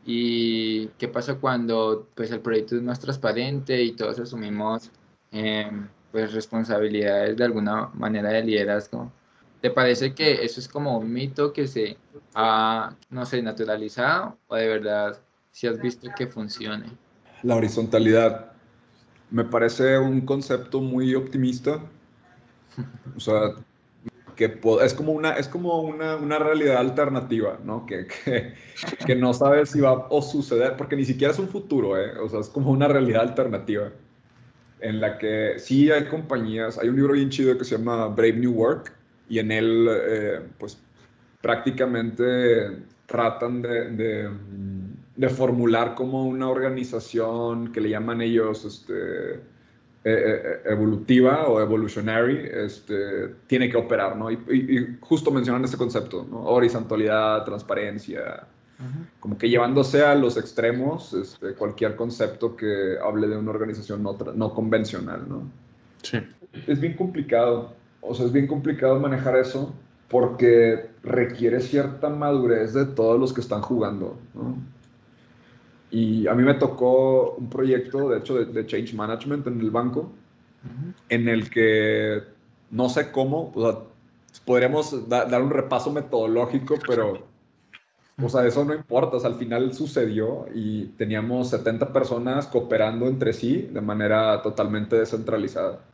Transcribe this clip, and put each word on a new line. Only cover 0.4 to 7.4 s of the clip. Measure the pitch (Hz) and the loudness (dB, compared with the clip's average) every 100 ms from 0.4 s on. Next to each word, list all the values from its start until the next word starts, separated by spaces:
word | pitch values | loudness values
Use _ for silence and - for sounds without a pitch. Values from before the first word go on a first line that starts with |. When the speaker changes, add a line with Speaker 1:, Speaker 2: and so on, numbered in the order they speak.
| 113 113 110 110 110 _ | 0 0 -2 -4 -6 _
Speaker 1:
qué | 117 | -6
pasa | - 123 135 | -6 -6 -2
cuando, | 131 123 117 113 110 107 - | -2 0 0 0 2 0 -6
pues, | - 113 | -10 -6
el | 117 | -6
proyecto | 117 110 107 120 | -2 -2 0 -4
es | |
más | 123 123 | -4 -6
transparente | - 135 - 113 131 139 135 127 | -6 -4 -2 -2 -2 -4 -2 0
y | 120 | 0
todos | 117 107 117 | -2 -4 -4
asumimos, | 117 120 104 104 107 113 - _ _ _ _ | -8 -8 -6 -4 -4 -4 -8 _ _ _ _
em, | 107 107 107 104 104 101 _ _ | -6 -2 -2 -4 -8 -12 _ _
pues, | 110 110 | -4 -2
responsabilidades | 110 - 113 113 107 107 104 101 101 104 | -4 -4 -6 -2 0 0 0 0 2 0
de | 110 | 0